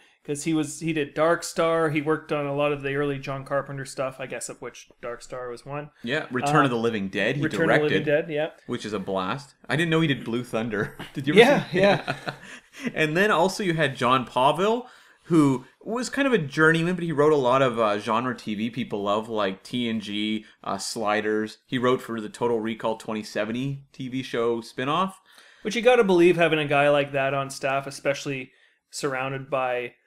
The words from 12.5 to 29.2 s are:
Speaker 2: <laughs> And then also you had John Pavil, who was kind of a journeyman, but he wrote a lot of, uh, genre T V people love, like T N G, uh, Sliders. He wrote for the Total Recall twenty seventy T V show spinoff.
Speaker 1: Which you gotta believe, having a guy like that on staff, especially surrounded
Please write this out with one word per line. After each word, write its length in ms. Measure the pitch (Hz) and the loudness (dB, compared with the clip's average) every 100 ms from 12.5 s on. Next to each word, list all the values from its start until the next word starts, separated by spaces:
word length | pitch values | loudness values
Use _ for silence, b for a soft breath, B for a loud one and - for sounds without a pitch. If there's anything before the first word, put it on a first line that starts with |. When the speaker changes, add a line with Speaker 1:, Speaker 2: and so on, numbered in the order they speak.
Speaker 2:
<laughs> 400 | - _ - 262 | -20 _ -10 -6
And 220 | - 156 160 | -2 0 2
then 140 | 208 | 4
also 320 | 165 185 185 | 4 2 0
you 120 | 196 | -2
had 220 | 165 147 131 | 2 0 0
John 280 | 123 131 120 | 2 2 2
Pavil, 600 | 123 135 151 202 240 240 B B B - | 2 4 4 2 0 -4 B B B 2
who 380 | 165 143 127 B B | 4 6 2 B B
was 240 | - 233 247 | -6 -6 -4
kind 160 | - 277 | -2 2
of 60 | |
a 60 | 226 | 0
journeyman, 560 | 143 156 160 165 165 | 0 2 4 4 0
but 100 | 180 | -2
he 80 | 170 | -2
wrote 200 | 143 147 | 2 4
a 40 | 151 | 4
lot 240 | 123 131 | 4 4
of, 160 | 131 113 | 2 2
uh, 200 | 107 104 | 0 0
genre 360 | 104 110 127 | 0 0 0
T 200 | 113 - | -6 -6
V 160 | 101 113 | -6 -4
people 320 | 127 104 107 | -6 -6 -4
love, 260 | 101 104 110 | 0 -2 -2
like 340 | 110 101 95 | -2 -2 -4
T 260 | - 127 117 | -8 -4 -4
N 120 | 113 | -4
G, 440 | 101 104 107 107 B B | -4 -4 -2 -4 B B
uh, 140 | - 98 | -8 -6
Sliders. 800 | - 120 104 107 107 107 107 - - | -6 -4 0 0 0 0 -2 -8 -6
He 120 | 127 | 0
wrote 220 | 123 127 | 2 0
for 200 | - 113 | -2 -8
the 80 | 104 | -8
Total 300 | - 120 117 | -4 -2 0
Recall 380 | 110 110 117 110 | -2 -4 -4 -4
twenty 260 | - 107 | -6 -8
seventy 640 | 104 104 107 120 139 139 - | -6 -4 -4 -4 -4 -6 -12
T 160 | - 131 | -12 -8
V 140 | 131 | -6
show 380 | 127 123 117 117 | -4 -2 0 -2
spinoff. 520 | 113 - 131 160 190 - B B B B | -6 -6 -2 -2 -2 -6 B B B B
Speaker 1:
Which 140 | - 226 | -6 2
you 60 | |
gotta 200 | 226 247 | 4 6
believe, 340 | 202 175 175 165 | 6 6 6 6
having 220 | 165 156 | 4 2
a 60 | 143 | 2
guy 220 | 143 143 | 4 4
like 240 | 147 139 | 4 2
that 220 | 139 135 | 0 0
on 160 | 139 135 | -2 -4
staff, 360 | - 135 139 135 | -4 -2 -2 -4
especially 640 | 135 147 139 147 135 131 b b b _ | -6 -2 -2 -4 -8 -10 b b b _
surrounded 580 | - 147 131 | -6 -4 -4